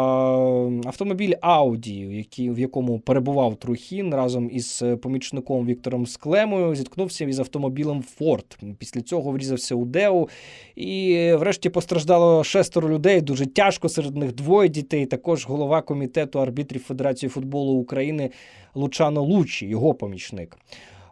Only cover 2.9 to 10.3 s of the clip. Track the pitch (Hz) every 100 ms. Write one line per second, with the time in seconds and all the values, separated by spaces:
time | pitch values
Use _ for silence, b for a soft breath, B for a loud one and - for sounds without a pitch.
2.9 | 113 - 131 127 139 123 107 123 120 -
3.9 | 185 190 139 127 123 120 131 117 - 120
4.9 | 120 127 131 131 139 127 131 120 123 127
5.9 | 123 120 - 147 190 220 196 175 143 135
6.9 | - 185 - 147 131 131 147 139 135 151
7.9 | 143 123 - 156 120 - - 104 101 117
8.9 | 123 117 175 139 135 135 131 - 120 123
9.9 | 156 202 185 151